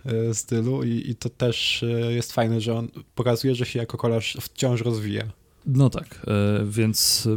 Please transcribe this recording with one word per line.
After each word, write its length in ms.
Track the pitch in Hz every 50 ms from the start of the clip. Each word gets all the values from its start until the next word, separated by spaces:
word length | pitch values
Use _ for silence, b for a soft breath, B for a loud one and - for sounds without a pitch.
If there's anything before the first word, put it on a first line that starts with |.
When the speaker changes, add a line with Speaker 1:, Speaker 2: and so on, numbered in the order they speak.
| -
Speaker 1:
e, 280 | 120 113 113 113 117 113
stylu 500 | 107 - - 120 113 113 123 131 139 131
i, 260 | 120 117 117 - -
i 60 | 117
to 140 | - - 120
też, 540 | - _ 127 123 117 - - - - - -
e, 300 | 117 117 117 117 117 120
jest 200 | 120 117 - -
fajne, 280 | - 117 113 113 117
że 120 | 107 117 113
on 120 | 117 117 117 - - - - _
pokazuje, 400 | - 120 123 120 117 - 135 131
że 100 | 120 123
się 140 | - - 120
jako 180 | 117 - - -
kolarz 400 | - 120 113 113 107 - - -
wciąż 400 | - - - - - 131 123 113
rozwija. 420 | 113 120 117 110 107 104 101 104 110 110 - - _ _ _ _ _ -
Speaker 2:
No 200 | 135 131 139 123
tak, 320 | - - - - - - - -
e, 380 | 107 101 101 104 104 104 104
więc 600 | 104 101 113 110 110 107 - - - - - - 113 110